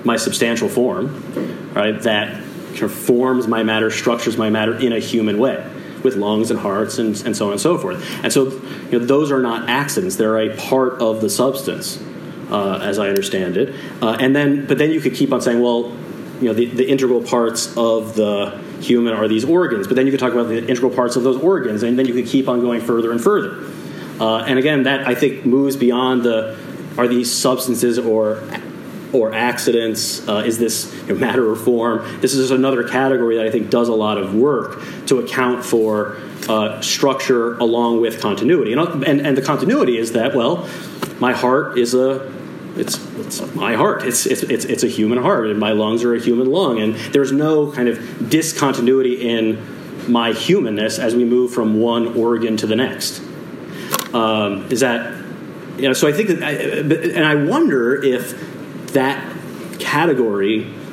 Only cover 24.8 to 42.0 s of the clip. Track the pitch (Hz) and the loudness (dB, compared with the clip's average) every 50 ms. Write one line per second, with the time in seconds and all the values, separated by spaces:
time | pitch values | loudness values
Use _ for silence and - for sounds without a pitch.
24.8 | 127 135 139 135 139 131 123 - 151 139 - - - 123 123 135 139 139 131 - | 2 2 0 0 0 -2 0 2 2 0 0 0 2 2 4 4 4 2 2 2
25.8 | 123 120 120 123 131 127 127 123 117 120 113 110 110 - - - - - - - | 2 2 4 4 2 2 2 2 2 2 0 0 -2 -4 -8 -10 -12 -12 -12 -12
26.8 | - - - 120 120 120 123 123 120 117 - - - 131 127 127 - 127 117 110 | -12 -8 -2 0 2 2 2 2 0 0 -2 0 0 0 0 0 0 -2 0 2
27.8 | 123 120 113 123 120 117 110 110 107 107 110 107 - - - - - - - - | 2 2 2 2 2 2 2 2 2 2 0 -4 -6 -10 -10 -10 -10 -12 -14 -14
28.8 | - - - - - - - 131 110 110 110 110 117 123 117 - - 131 117 117 | -14 -14 -14 -14 -8 0 0 2 2 2 0 0 0 0 -2 0 0 2 2 2
29.8 | 113 113 107 - - - - - - - 107 104 110 123 113 110 117 110 - - | 2 0 -2 -2 -4 -6 -6 -6 -4 -2 -2 0 0 0 0 2 0 0 0 -4
30.8 | - - - - - - 98 - 135 117 104 127 120 110 107 110 - 127 123 117 | -6 -8 -12 -12 -4 -4 0 0 0 2 2 2 2 2 0 2 2 2 2 4
31.8 | 113 117 110 - - - - - 131 127 139 135 131 123 131 127 131 135 135 120 | 2 2 0 -2 -4 -6 -4 0 0 2 2 2 2 4 4 4 4 2 2 0
32.8 | 120 113 120 127 135 131 135 123 120 117 113 117 110 110 110 117 104 - 131 117 | -2 -2 0 0 2 2 2 2 2 2 2 2 0 0 0 0 0 2 2 2
33.8 | 120 120 113 110 107 107 107 101 95 95 98 110 127 151 139 117 98 - - - | 4 2 2 2 2 0 0 -2 -2 0 2 4 4 4 2 0 -2 -6 -10 -12
34.8 | - - - - - - 135 123 113 - - 131 127 123 123 120 - - - 113 | -12 -12 -12 -10 0 2 2 2 2 -2 -2 0 0 0 0 -2 0 0 2 2
35.8 | 110 110 107 104 104 98 - - - - - - - - 110 110 104 107 - - | 4 2 2 0 -2 -2 -6 -10 -12 -14 -12 -10 -4 0 0 0 0 0 -4 -6
36.8 | - - - - - 139 127 - - - 127 120 117 117 117 - 120 113 117 120 | -4 -4 0 2 2 2 2 0 2 2 2 2 2 0 0 0 0 2 2 2
37.8 | 120 117 117 117 117 110 110 - - - - - 113 131 180 160 117 - 117 143 | 2 2 2 2 2 0 0 -2 -2 -2 -2 0 2 2 4 4 2 2 0 0
38.8 | 170 170 - 143 135 156 143 143 143 147 135 - - - 147 123 131 180 254 294 | 0 0 -2 -2 2 2 2 2 2 2 0 0 2 0 0 0 2 2 2 2
39.8 | 220 131 120 113 113 113 - 117 113 - - 127 117 131 175 175 - - - - | 2 2 2 0 -2 0 0 0 0 2 0 2 2 2 0 -2 -4 -10 -10 -12
40.8 | - - - - - - - - 127 127 123 - 127 123 127 143 - - - 123 | -12 -12 -10 -10 -10 -10 -4 -2 0 0 0 2 2 2 2 2 0 0 0 0
41.8 | 117 117 123 127 | 2 2 4 2